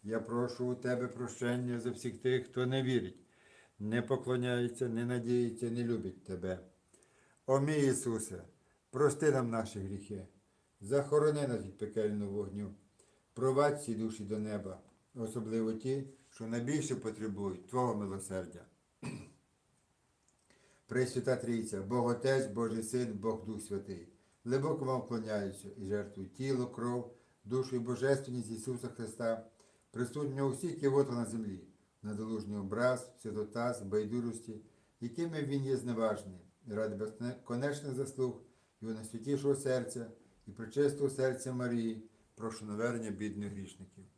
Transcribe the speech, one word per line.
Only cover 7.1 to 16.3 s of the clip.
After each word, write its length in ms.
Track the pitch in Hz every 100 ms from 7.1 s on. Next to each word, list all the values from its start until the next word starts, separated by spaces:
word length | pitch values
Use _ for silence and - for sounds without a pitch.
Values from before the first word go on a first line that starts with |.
| _ _ _ -
О 140 | 135
мій 280 | 139 151 139
Ісусе, 560 | 123 123 110 - 92 90 _ _ _ _
прости 420 | 131 147 143 156
нам 180 | 131 120
наші 300 | 113 110 104
гріхи, 480 | 98 98 - 101 92 - _ _ _ _
захорони 680 | 101 139 143 147 151 147 139
нас 140 | 113
від 160 | 95 -
пекельного 540 | 104 113 107 104 101
вогню, 440 | 101 98 98 101 98 _ _ - _ _
провадь 440 | - 131 135 147 143
всі 180 | - 107
душі 280 | 110 110
до 160 | 98 107
неба, 420 | 107 104 95 95 - _ _ 123
особливо 580 | 113 117 110 113 110
ті, 340 | 110 127 139 135 -
що 180 | _